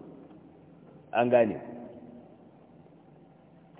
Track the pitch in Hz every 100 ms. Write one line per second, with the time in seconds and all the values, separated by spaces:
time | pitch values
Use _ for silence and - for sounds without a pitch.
0 | - - - - - - - - - -
1 | - - 123 120 110 76 - - - -
2 | - - - - - - - - - -
3 | - - - - - - -